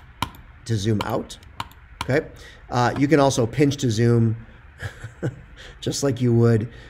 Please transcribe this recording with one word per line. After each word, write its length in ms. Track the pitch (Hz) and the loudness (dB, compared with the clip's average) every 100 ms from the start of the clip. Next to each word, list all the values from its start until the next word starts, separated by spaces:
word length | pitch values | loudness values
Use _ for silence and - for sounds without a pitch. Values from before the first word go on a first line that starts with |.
| - - - - - - - | -18 -10 -10 -10 -20 -18 -6
to 100 | 110 | -4
zoom 260 | 101 104 | -2 -2
out, 340 | - 117 - - - - - - - - | -2 -6 -8 -14 -20 -14 -14 -14 -20 -12
okay? 240 | - 143 160 - - - - | -2 -2 -2 -12 -20 -20 -6
Uh, 240 | 123 120 131 | 0 0 0
you 100 | 143 | 2
can 120 | 156 | 4
also 260 | 139 135 113 | 4 2 -2
pinch 320 | 131 147 139 | 2 0 2
to 120 | 127 | -2
zoom, 480 | 107 117 117 113 113 - - - - - - - - | 2 2 4 2 0 -10 -20 -20 -14 -14 -14 -18 -10
<laughs> 600 | - - - - - - | -10 -10 -16 -20 -20 -10
just 220 | - - | -8 -4
like 180 | 139 117 | -2 0
you 120 | 123 | 2
would 380 | 117 117 113 117 - - | 4 4 2 0 -8 -20